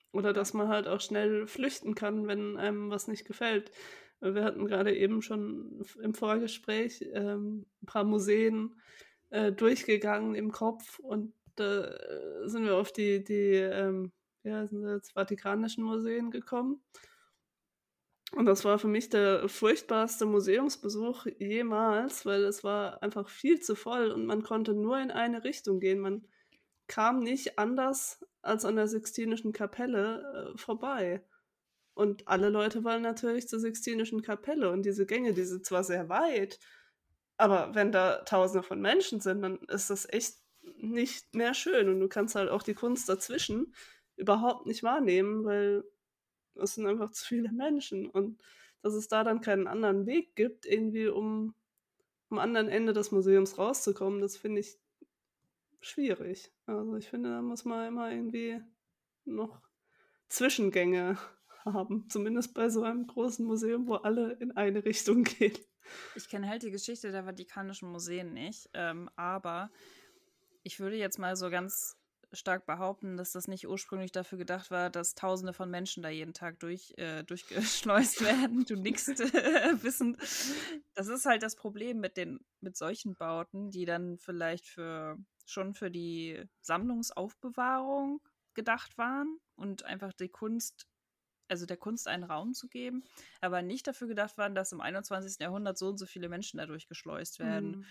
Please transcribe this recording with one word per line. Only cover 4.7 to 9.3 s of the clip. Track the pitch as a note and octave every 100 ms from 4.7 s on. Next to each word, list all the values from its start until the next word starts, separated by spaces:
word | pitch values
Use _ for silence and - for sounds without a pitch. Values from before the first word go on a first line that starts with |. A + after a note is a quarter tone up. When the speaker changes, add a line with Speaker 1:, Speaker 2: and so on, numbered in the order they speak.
| G3 G#3 -
Speaker 1:
eben | G3 A3
schon | A3 G#3+ G#3 A3 A3 A3+
f-, | G3+ A3
im | A3
Vorgespräch, | G#3+ G#3+ A3 A3+ - - A3 A#3 - -
ähm, | G#3 G3+ G#3 G#3 G#3+ - _
ein | -
paar | G#3+
Museen, | G#3 G#3 G3 G#3+ A3 A3 A3+ - - - - _ -